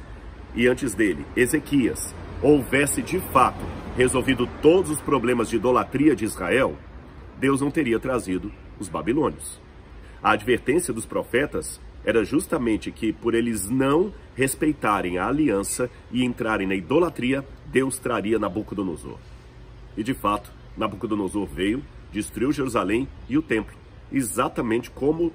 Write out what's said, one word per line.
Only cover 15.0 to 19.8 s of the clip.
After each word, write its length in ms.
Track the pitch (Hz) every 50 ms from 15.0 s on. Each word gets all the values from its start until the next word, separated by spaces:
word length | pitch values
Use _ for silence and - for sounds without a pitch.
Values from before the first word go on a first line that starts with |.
| 87 90 87 90
a 100 | 92 113
aliança 640 | 143 151 156 131 101 98 101 - - - 123 120 - - - -
e 120 | 110 123 127
entrarem 440 | 123 120 - 110 110 107 101 95 95
na 80 | 98
idolatria, 680 | 98 90 78 131 160 180 160 - - 123 127 135 139 135 - - - -
Deus 340 | - 139 127 131 135 135 -
traria 400 | - 127 120 107 95 104 113 107
Nabucodonosor. 800 | 104 95 90 107 104 - 101 98 98 90 80 - - 67 58 - - - - - - - - - - - - -